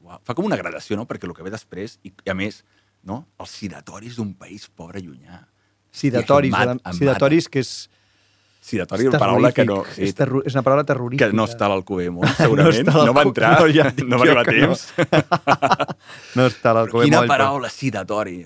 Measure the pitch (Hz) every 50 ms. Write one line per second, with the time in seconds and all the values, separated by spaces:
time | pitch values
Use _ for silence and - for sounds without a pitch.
0 | _ 85 - - _ - 120 160 202 214 156 101 85 85 80 80 - - 104 101
1 | 85 - - 98 - 87 85 - 80 95 107 110 - - - 90 101 117 - _
2 | - 95 _ _ - 95 95 92 101 107 - - _ _ _ _ _ _ _ _
3 | - 92 104 135 170 _ _ - 90 - - - 110 90 78 73 - - 82 101
4 | 107 120 120 117 110 101 92 _ - - 95 104 - - _ - 82 85 92 101
5 | 92 80 67 64 - - 87 85 _ _ _ _ _ _ _ _ _ _ - -
6 | - 139 120 120 113 - 139 143 139 92 95 92 107 123 123 123 - 175 90 -
7 | 139 139 127 - 143 139 156 170 - - - 135 123 - - - - _ _ _
8 | _ _ _ _ _ _ _ _ _ _ _ _ - - 113 98 87 - 95 101
9 | 123 131 123 147 104 98 95 120 127 123 - - 110 104 101 95 - - - -
10 | 190 101 - - 143 120 127 135 135 139 123 139 120 135 135 147 147 - 139 120
11 | 123 120 127 139 127 104 101 113 107 101 117 113 107 101 98 95 92 - 98 90
12 | 87 87 87 85 - 147 139 - 160 - 147 143 151 165 - 117 - 165 143 160
13 | 147 117 127 143 147 131 117 - 110 113 135 160 170 160 147 160 143 131 123 139
14 | 139 123 127 120 123 156 147 120 120 - 110 113 139 165 175 - - - - -
15 | 160 - 175 156 - - 175 - - 143 - - 143 135 131 - 139 - - _
16 | _ - - - - - - 123 127 123 107 - - 120 113 113 113 - 110 117
17 | 120 147 151 160 120 123 143 131 135 139 143 139 123 113 - - 139 131 104 98
18 | 92 95 104 107 104 95 90 90 82